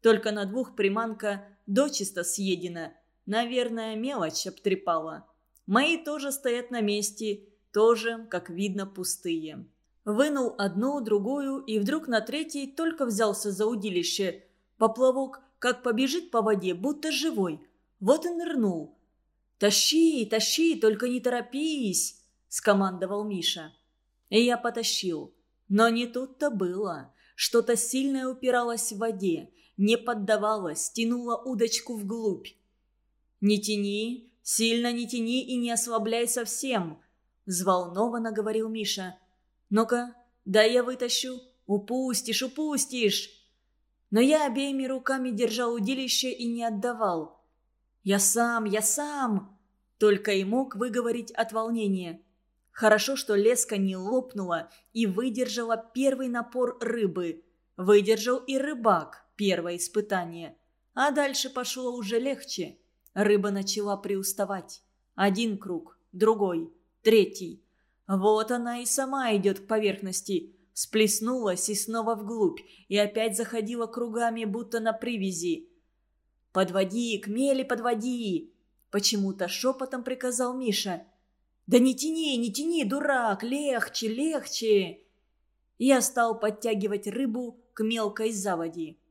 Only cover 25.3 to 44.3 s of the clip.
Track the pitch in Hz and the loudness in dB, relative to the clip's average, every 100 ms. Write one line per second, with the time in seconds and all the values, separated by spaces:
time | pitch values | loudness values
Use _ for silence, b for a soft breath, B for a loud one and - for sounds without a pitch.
25.3 | _ _ _ _ 202 233 233 240 240 262 | _ _ _ _ 4 6 4 -2 -6 -8
26.3 | 262 294 226 185 180 208 156 131 b b | -2 -2 0 -2 -2 -4 -6 -10 b b
27.3 | b - 233 226 233 - 262 269 269 262 | b 2 2 4 0 0 0 0 -2 -4
28.3 | 254 254 247 240 233 - 208 226 196 190 | -2 0 2 0 -2 -4 -4 -4 0 0
29.3 | 160 - b b - 196 233 240 226 196 | -2 -6 b b 0 2 4 0 -4 0
30.3 | 214 208 214 180 160 - - 226 240 240 | 2 2 -2 -2 -4 -6 -2 -2 -2 -2
31.3 | 233 240 240 226 - - 233 196 233 220 | -4 -4 0 0 0 -4 -8 -6 -4 -2
32.3 | 185 - _ _ _ _ _ _ _ _ | -4 -8 _ _ _ _ _ _ _ _
33.3 | _ 202 208 208 208 202 208 220 254 - | _ 2 2 2 -2 -2 -2 -4 -6 -12
34.3 | _ - - 226 233 240 240 233 247 226 | _ -4 2 2 2 0 -2 -4 -4 -2
35.3 | 247 247 247 240 233 240 226 214 226 240 | -2 -2 -4 -2 -2 -2 -2 0 -2 -2
36.3 | 254 233 - 269 233 170 151 b b _ | -2 -4 -4 -2 -2 -2 -10 b b _
37.3 | _ - 180 185 180 175 180 233 233 226 | _ -6 -2 2 0 0 -2 -2 -2 -4
38.3 | 208 220 220 220 220 202 - 185 180 _ | -2 -2 -2 -2 -4 -4 -4 -8 -12 _
39.3 | _ _ _ _ 202 226 240 240 - _ | _ _ _ _ 2 2 0 -2 -12 _
40.3 | _ - 202 220 247 240 254 240 - 254 | _ 2 6 8 6 2 -2 -2 -2 -4
41.3 | 254 - _ - 202 196 247 262 233 - | -8 -16 _ -2 -2 0 -2 0 -2 -2
42.3 | 220 254 262 311 285 - 254 220 180 - | -2 -2 -4 -2 -2 -2 0 2 0 -6
43.3 | - _ _ _ _ _ _ _ 208 262 | -16 _ _ _ _ _ _ _ 4 6